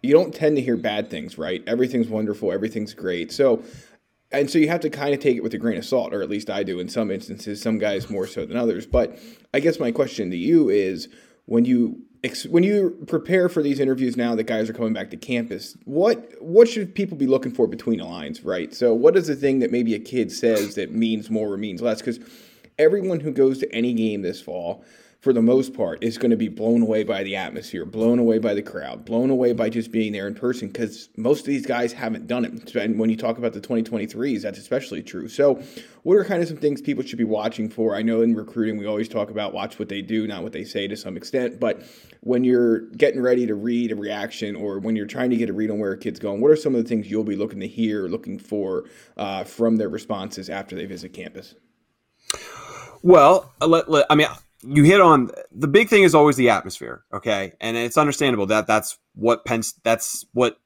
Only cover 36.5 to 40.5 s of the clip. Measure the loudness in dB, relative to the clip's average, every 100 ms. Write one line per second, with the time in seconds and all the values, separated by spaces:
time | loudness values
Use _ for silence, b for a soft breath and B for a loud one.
36.5 | -2 -2 -2 -4 -6 -6 -4 -2 0 -2
37.5 | -4 -8 -2 -2 0 0 2 2 2 -4
38.5 | -4 -2 -2 -4 -4 -2 -4 -4 -4 -6
39.5 | -6 -8 -8 -8 -8 -4 -4 -2 -6 -10